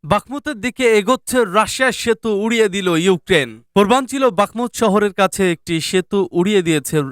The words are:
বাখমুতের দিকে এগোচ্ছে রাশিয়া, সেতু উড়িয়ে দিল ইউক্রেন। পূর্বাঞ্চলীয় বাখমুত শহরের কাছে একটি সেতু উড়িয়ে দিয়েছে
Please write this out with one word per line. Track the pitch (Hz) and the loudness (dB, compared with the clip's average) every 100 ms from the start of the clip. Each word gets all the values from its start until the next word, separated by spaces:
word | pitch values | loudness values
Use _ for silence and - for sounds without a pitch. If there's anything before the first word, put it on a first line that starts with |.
| 151 | 0
বাখমুতের | 202 - 277 302 240 | -2 -2 -8 -8 -6
দিকে | 240 - 247 214 | -6 0 2 2
এগোচ্ছে | 202 254 - 254 214 | 2 -2 0 0 2
রাশিয়া, | 190 208 - 262 | 0 0 0 -2
সেতু | - 233 220 226 | -2 -2 -2 -2
উড়িয়ে | 202 220 226 220 | -2 -2 2 0
দিল | 190 185 | 0 0
ইউক্রেন। | 160 180 180 - 170 123 110 _ | 2 2 0 0 0 0 -10 _
পূর্বাঞ্চলীয় | 196 202 254 262 269 262 | 0 4 2 0 -2 -2
বাখমুত | 185 202 220 240 - | 0 -2 -2 -6 -2
শহরের | 226 202 202 | 0 2 0
কাছে | 190 190 - 185 | 0 -2 0 -2
একটি | 165 - 165 | -2 -4 -6
সেতু | - 185 180 202 185 | -2 -2 0 -2 0
উড়িয়ে | 175 185 208 | 0 2 2
দিয়েছে | 170 156 - 156 135 | 2 -2 0 -2 -4